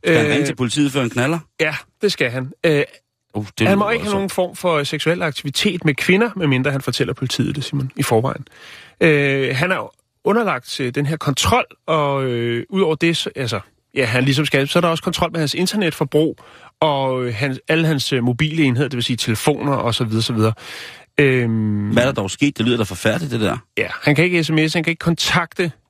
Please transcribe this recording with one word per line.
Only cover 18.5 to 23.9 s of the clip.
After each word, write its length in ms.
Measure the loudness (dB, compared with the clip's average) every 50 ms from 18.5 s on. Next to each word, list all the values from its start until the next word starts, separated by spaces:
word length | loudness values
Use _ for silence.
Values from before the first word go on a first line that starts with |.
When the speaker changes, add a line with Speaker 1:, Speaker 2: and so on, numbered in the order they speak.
| 2 2 2
Speaker 2:
enheder, 240 | 2 4 2 0 0
det 60 | -2 -4
vil 60 | -2
sige 140 | -2 -2 -2
telefoner 560 | -2 -2 -2 0 2 0 0 0 0 -2 -2
og 220 | 0 0 -2 0
så 80 | -2 -2
videre, 200 | 0 0 -2 -2
så 100 | 0 0
videre. 200 | 2 2 2 0 -2 -10 -16 -16 -14 -16 -16 -18 -20 -20 _ _ 2
Øhm, 680 | 2 4 4 2 2 0 0 0 0 0 0 -2 -2 0
Speaker 1:
Hvad 140 | 2 2 2
er 40 | 2
der 60 | 0
dog 180 | -2 -4 -6
sket? 260 | -2 0 0 0 2 0
Det 80 | 0
lyder 120 | 0 2 0
da 60 | 0
forfærdeligt, 480 | -4 -4 -2 0 0 0 0 -2 -4
det 100 | -2 -2
der. 160 | 0 -2 -2 -4 -8 _ _ -4
Speaker 2:
Ja, 100 | -4 -4